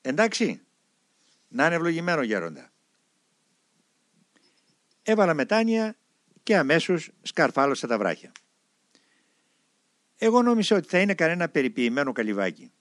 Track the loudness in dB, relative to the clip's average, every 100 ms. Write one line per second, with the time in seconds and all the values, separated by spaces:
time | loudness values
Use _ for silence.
0 | -6 0 0 0 -4 -4 _ _ _ _
1 | _ _ _ _ _ -2 0 2 -2 -2
2 | -2 -2 0 -2 -4 -12 -20 _ _ _
3 | _ _ _ _ _ _ _ _ _ _
4 | _ _ _ _ _ _ _ _ _ _
5 | -2 2 2 2 0 0 2 0 -2 -8
6 | _ _ _ _ 0 0 4 2 2 -4
7 | -4 _ -14 0 0 2 0 0 -2 -2
8 | -2 -4 -10 -20 _ _ _ _ _ _
9 | _ _ _ _ _ _ _ _ _ _
10 | _ _ 2 2 2 2 2 0 0 0
11 | 0 0 -2 -2 -4 -2 -2 0 -2 0
12 | -4 -4 -4 -2 -4 -6 -20 _